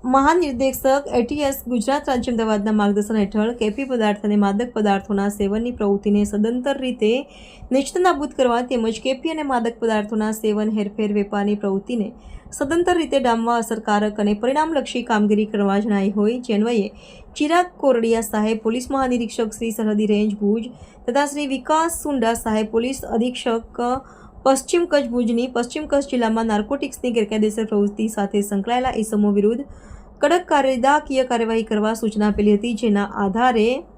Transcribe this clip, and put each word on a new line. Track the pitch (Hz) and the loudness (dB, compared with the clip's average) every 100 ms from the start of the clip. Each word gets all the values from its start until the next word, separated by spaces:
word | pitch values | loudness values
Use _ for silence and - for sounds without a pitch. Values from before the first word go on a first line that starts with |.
| 254 | 2
મહાનિર્દેશક | 269 277 349 311 240 269 254 269 277 277 | 2 4 2 0 0 -2 2 2 2 2
એ | 247 | -2
ટી | 233 294 277 | 0 0 -2
એસ | 269 - | -2 -4
ગુજરાત | 240 208 277 285 | -2 0 -2 0
રાજ્ય | 254 247 | -2 0
અમદાવાદના | 233 220 214 214 | -2 0 0 2
માર્ગદર્શન | 214 202 202 208 220 | 2 2 2 0 0
હેઠળ | 196 214 214 240 | 0 0 -2 0
કેફી | 214 208 269 | -4 -2 -4
પદાર્થ | 247 214 208 208 | 0 0 0 0
અને | 208 | 2
માદક | 202 202 247 | 2 0 -4
પદાર્થોના | 220 208 196 196 202 202 | 0 0 0 0 -2 -2
સેવનની | 202 196 214 240 | -2 -2 -2 -4
પ્રવૃત્તિને | 247 208 202 208 202 | -2 0 0 2 2
સદંતર | 208 208 220 247 262 277 | 2 0 0 0 -2 -2
રીતે | 262 247 214 247 294 - - - - | -4 0 0 0 -4 -18 -20 -20 -2
નેસ્તનાબૂદ | 262 269 370 359 294 294 - | 0 0 2 2 2 -4 2
કરવા | 262 233 247 | 2 2 0
તેમજ | 247 226 220 | -2 -2 -2
કેફી | 262 262 330 | -4 -2 -2
અને | 311 285 | -4 -2
માદક | 247 233 233 | 0 -2 -2
પદાર્થોના | 233 214 208 214 214 | 0 0 0 -2 -2
સેવન, | 214 214 208 214 | 0 0 0 0
હેરફેર, | 214 202 208 214 | -2 -4 -2 0
વેપારની | 208 202 208 202 208 | 0 0 0 0 0
પ્રવૃત્તિને | 202 196 - 240 196 - - - - | 0 -2 -2 -4 -4 -8 -18 -18 -16
સદંતર | - 277 339 349 349 | -6 0 2 2 0
રીતે | 285 277 | 2 0
ડામવા | 247 226 226 233 | 2 0 0 0
અસરકારક | 220 220 214 208 214 208 | -2 -4 0 0 0 0
અને | 208 208 | 0 2
પરિણામલક્ષી | 240 285 320 302 - 247 | 0 0 0 0 -2 -6
કામગીરી | 240 220 208 208 214 | 0 2 4 2 2
કરવા | 208 202 196 | 0 2 2
જણાઈ | 214 202 196 208 | 0 0 0 2
હોય, | 208 247 | 0 -2
જે | 247 208 | -2 0
અન્વયે | 226 247 202 - - - - | 2 0 -2 -8 -20 -20 -18
ચિરાગ | - 294 339 359 - | -4 2 2 0 0
કોરડિયા | 285 233 226 226 214 | 2 2 2 0 0
સાહેબ, | 214 214 220 | 0 0 0
પોલીસ | 220 247 247 | 0 -2 -2
મહાનિરીક્ષક | 269 262 247 226 - 220 - | -2 0 0 -2 -4 -4 -4
શ્રી, | 226 | -6
સરહદી | 214 214 208 214 | -2 0 0 2
રેન્જ | 208 214 208 | 2 0 0
ભુજ | 202 220 226 - - - | 0 0 -4 -14 -20 -10
તથા | - 262 285 | -2 0 0
શ્રી | 285 285 | -2 -4
વિકાસ | 269 254 311 330 - | -4 0 2 2 -2
સુંડા | 302 277 226 233 | -4 0 0 0
સાહેબ, | 226 214 214 | 0 -2 0
પોલીસ | 226 247 262 - | -2 -2 -6 -4
અધિક્ષક | 233 247 247 247 226 226 - 240 262 - - - - | 0 0 -2 -2 -2 -4 -6 -2 -4 -6 -20 -20 -2
પશ્ચિમ | 262 269 - 349 349 | 2 2 2 0 2
કચ્છ | 294 240 | 0 0
ભુજની | 240 233 233 254 | -2 0 0 -2
પશ્ચિમ | 240 247 302 302 | -4 -4 -6 0
કચ્છ | 302 277 | -2 0
જિલ્લામાં | 254 226 220 226 | 0 0 0 0
નાર્કોટિક્સની | 208 208 277 277 - 247 | 0 -2 -4 -6 -6 -2
ગેરકાયદેસર | 233 208 220 214 214 220 | 0 0 0 0 0 -2
પ્રવૃત્તિ | 208 202 208 214 | 0 0 0 -4
સાથે | 214 202 208 | -2 -2 -2
સંકળાયેલા | 202 202 196 247 254 226 | -2 -2 0 0 0 -2
ઇસમો | 214 208 208 | -2 2 2
વિરુદ્ધ | 202 202 240 277 - - - - - | 4 2 0 -6 -16 -18 -20 -20 -2
કડક | 294 349 359 | 2 2 2
કાયદાકીય | 302 269 262 254 294 302 262 254 | 2 2 2 4 2 2 -2 0
કાર્યવાહી | 233 226 226 214 | 0 0 -2 0
કરવા | 214 214 226 | 0 0 0
સૂચના | 220 208 208 | -2 0 0
આપેલી | 208 208 202 | 4 4 4
હતી, | 233 220 | 2 0
જેના | 233 202 202 - | 2 2 0 -2
આધારે | 196 220 254 233 220 269 - | -2 2 2 4 2 0 -8